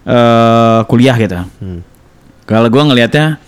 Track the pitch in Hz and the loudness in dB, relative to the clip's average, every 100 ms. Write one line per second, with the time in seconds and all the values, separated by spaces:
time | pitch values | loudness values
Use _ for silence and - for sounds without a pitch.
0 | - 120 117 117 117 113 113 113 107 120 | -4 0 2 2 2 2 2 0 0 0
1 | 131 120 107 90 90 - 95 87 - _ | 2 0 -2 -6 -10 -14 -14 -14 -18 _
2 | _ _ _ _ - 110 117 131 151 120 | _ _ _ _ -4 0 2 2 2 0
3 | 117 147 156 151 | 0 0 -2 -4